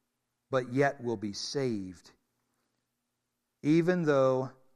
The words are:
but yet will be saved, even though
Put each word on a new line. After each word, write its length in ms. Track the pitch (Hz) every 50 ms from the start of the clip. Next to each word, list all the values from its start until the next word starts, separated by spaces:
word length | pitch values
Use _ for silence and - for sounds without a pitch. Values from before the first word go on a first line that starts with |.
| _ _ _ _ _ _ _ _ _ -
but 200 | 131 131 127 123
yet 320 | 123 135 143 139 135 - 120
will 140 | 120 117 104
be 160 | 104 104 98
saved, 800 | - - - - 143 135 127 113 101 95 92 90 87 - - - _ _ _ _ _ _ _ _ _ _ _ _ _ _ _ _ _ _ _ _ _ _ _ _ _ _ _ _ _ -
even 400 | 143 156 170 165 175 180 180 165
though 480 | 151 143 135 131 131 131 131 131 127 - _ _ _ _